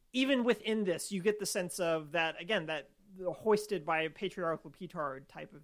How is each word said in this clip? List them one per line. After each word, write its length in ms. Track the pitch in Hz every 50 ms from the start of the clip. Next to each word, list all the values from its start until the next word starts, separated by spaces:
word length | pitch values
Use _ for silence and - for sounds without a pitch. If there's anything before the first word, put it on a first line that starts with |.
| _ _
even 300 | - 254 269 262 277 254 233
within 380 | 247 226 226 - 214 220 220 208
this, 280 | 185 165 156 - -
you 80 | 202 185
get 160 | 170 214 208 208
the 80 | 202
sense 320 | 180 - 208 180 170 - -
of 340 | 180 165 165 160 156 147
that, 280 | 151 170 160 160 156 156
again, 260 | 175 175 220 190 160
that 220 | 156 160 147 139 - _ _ _ - 190 185
the 120 | 185 175
hoisted 520 | 156 - - 220 214 208 208 - 208 175 147
by 180 | 165 160 160
a 80 | 160 160
patriarchal 600 | 151 - 208 180 - 196 175 165 160 156 - -
petard 580 | 147 - 180 165 - 175 151 139 135 135 139 -
type 240 | - 160 151 - -
of 60 | 147